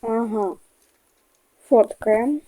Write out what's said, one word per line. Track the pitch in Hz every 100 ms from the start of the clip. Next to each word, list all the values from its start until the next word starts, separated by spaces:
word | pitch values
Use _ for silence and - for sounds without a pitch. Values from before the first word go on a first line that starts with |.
Ага. | 226 226 233 214 196 151 _ _ _ _ _ _ _ _ _ _ _
Фоткаємо. | 240 - - 214 214 247 294